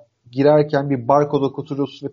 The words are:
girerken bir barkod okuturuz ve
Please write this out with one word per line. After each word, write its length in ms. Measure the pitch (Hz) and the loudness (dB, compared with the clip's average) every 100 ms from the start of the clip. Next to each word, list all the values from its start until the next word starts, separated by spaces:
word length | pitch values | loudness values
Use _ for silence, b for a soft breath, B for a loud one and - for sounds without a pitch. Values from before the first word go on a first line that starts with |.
| _ _ _ | _ _ _
girerken 600 | 123 139 151 151 143 143 | 0 4 4 2 -2 -2
bir 180 | 131 117 | -4 2
barkod 340 | 143 147 147 | 2 2 -2
okuturuz 580 | 135 - 147 139 139 - | -4 -6 -10 -6 -6 -8
ve 40 | 139 | -16